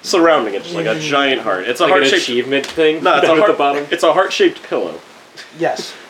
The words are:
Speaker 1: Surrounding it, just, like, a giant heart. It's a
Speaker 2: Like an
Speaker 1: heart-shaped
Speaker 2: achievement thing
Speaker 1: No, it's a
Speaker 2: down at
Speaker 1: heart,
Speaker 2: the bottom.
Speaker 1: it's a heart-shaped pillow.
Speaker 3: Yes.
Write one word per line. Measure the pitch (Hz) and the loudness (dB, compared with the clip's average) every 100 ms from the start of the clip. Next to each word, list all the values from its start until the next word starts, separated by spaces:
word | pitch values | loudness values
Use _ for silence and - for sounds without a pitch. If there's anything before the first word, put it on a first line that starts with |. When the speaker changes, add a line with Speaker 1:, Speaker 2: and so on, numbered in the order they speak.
Speaker 1:
Surrounding | - 190 165 151 110 | 0 2 4 4 2
it, | 98 | -6
just, | 170 | -6
like, | 170 165 | -6 -2
a | 156 | -4
giant | 151 147 139 127 | 0 0 2 0
heart. | 110 95 101 | -2 -4 -4
It's | 127 | 0
a | |
Speaker 2:
Like | 165 | 2
an | - | 4
Speaker 1:
heart-shaped | 135 185 | 2 2
Speaker 2:
achievement | - 120 123 139 139 | 0 -2 -2 -4 -4
thing | - 156 156 | 0 0 2
Speaker 1:
No, | 180 160 | 0 2
it's | |
a | 185 | 4
Speaker 2:
down | 160 | 4
at | |
Speaker 1:
heart, | 160 | 4
Speaker 2:
the | 151 | 2
bottom. | 143 143 143 | 0 -2 -4
Speaker 1:
it's | 170 | 0
a | 170 | 2
heart-shaped | 160 190 - 185 - | 2 0 2 0 0
pillow. | - 151 87 80 - - - - - 156 | -6 -6 -6 -8 -16 -20 -20 -20 -20 -6
Speaker 3:
Yes. | 160 - - - | -4 -4 -10 -16